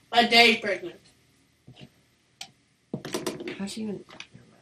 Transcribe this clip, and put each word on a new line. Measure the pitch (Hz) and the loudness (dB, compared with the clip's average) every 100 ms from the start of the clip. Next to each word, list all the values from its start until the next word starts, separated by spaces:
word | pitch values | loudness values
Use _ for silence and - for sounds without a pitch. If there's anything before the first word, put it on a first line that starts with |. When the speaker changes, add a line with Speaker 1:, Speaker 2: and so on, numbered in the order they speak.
| _ | _
Speaker 1:
A | 233 220 | 2 6
day | 233 233 226 | 8 6 4
pregnant. | 208 180 175 - _ _ _ _ _ _ - - - _ _ _ _ - - _ _ _ _ - - - - - - - | -2 -6 -8 -16 _ _ _ _ _ _ -20 -20 -20 _ _ _ _ -20 -20 _ _ _ _ -14 -10 -10 -10 -10 -10 -10
Speaker 2:
How'd | 196 | -10
she | 220 | -8
even | 214 185 - - - - - _ | -8 -8 -12 -20 -20 -20 -20 _